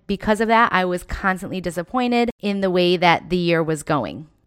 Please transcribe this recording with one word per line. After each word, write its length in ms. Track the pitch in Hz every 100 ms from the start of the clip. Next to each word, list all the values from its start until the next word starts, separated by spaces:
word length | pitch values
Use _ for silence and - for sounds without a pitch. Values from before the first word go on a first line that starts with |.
| -
because 340 | 196 214 214
of 80 | 220
that, 240 | 226 240
I 100 | 185
was 200 | 185 180
constantly 580 | - - 196 185 196 185
disappointed 680 | 175 165 170 254 247 240 240 -
in 180 | 202 196
the 100 | 190
way 280 | 180 175 180
that 320 | 175 165 160
the 80 | 180
year 260 | 170 165
was 180 | 156 151
going. 460 | - 151 95 90 156 _